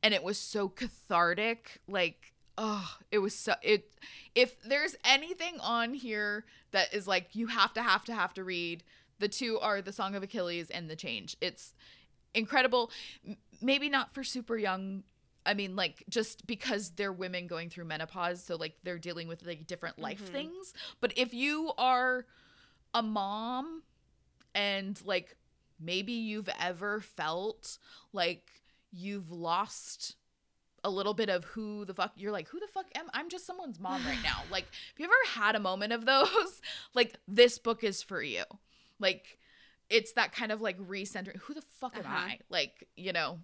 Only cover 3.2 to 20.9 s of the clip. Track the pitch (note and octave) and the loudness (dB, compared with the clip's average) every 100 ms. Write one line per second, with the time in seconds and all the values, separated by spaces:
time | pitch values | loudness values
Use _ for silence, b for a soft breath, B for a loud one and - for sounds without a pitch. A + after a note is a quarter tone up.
3.2 | G3 - - F#3 - G#3 - - B B | 2 0 2 2 4 2 2 -20 B B
4.2 | B - B3 - G#3+ C#4 D4 - A#3 C4+ | B 4 4 2 -2 0 0 0 6 6
5.2 | D#4+ F#4 E4+ E4+ G3 A#3 A#3 C#4 A#3+ G#3+ | 4 -4 -4 -4 -2 0 0 -2 -4 -2
6.2 | G#3 G#3 - B B G3 F3+ G#3 F#3+ F#3 | -2 -4 -8 B B 2 2 0 2 0
7.2 | F#3 G#3 A3+ A#3 G#3 A3 A#3+ G3 - A3+ | 0 -6 -2 4 4 4 4 4 2 -2
8.2 | - - F#3 F3 E3+ E3+ - b b _ | -2 -2 -4 -2 -2 -6 -12 b b _
9.2 | G#3 G#3 A#3+ A3 - G3+ F#3+ G3 G3 G3 | -2 0 0 2 2 0 -2 -4 -2 -2
10.2 | G3 A3+ F3+ E3+ E3 - D#3+ D#3+ E3 A2+ | -4 -2 -2 -2 -4 -8 -8 -8 -6 -6
11.2 | F#2+ - F3+ - - - B B B _ | -8 -4 -4 -4 -12 -12 B B B _
12.2 | _ A3 A3 C#4 B3+ B3 A#3 B B B | _ -2 2 4 6 4 2 B B B
13.2 | - G#3 _ - A#3+ C#4 D4 C#4 A#3+ - | -14 -14 _ -4 2 2 4 2 0 -4
14.2 | C4 B3+ A3+ A3+ G3+ F#3 F#3+ G3 - _ | -4 -4 -4 -2 0 -2 -4 -8 -12 _
15.2 | _ _ - G3+ G3 F#3 F3 - - A#3+ | _ _ 0 0 -2 0 0 -2 -4 0
16.2 | A3 - - A#3 C4 G#3 F#3+ E3+ G3+ F3+ | 0 -4 -6 -4 0 -2 -2 -4 -4 -2
17.2 | F#3 F3+ F3 E3+ E3+ F3+ E3 D#3 D#3+ F#3+ | -4 -4 -6 -6 -8 -10 -8 -6 -6 -2
18.2 | F3 F3 F3+ E3 D#3+ D#3+ F3+ F3 E3+ E3+ | -2 -2 -4 -4 -4 -6 -8 -6 -6 -8
19.2 | E3 E3 E3+ D#3+ D#3+ E3+ E3 - D#3 G3+ | -8 -10 -8 -10 -8 -8 -8 -6 -8 -8
20.2 | G3+ C#4 D#4 F4+ F#4+ - B | -8 -6 -6 -8 -12 -12 B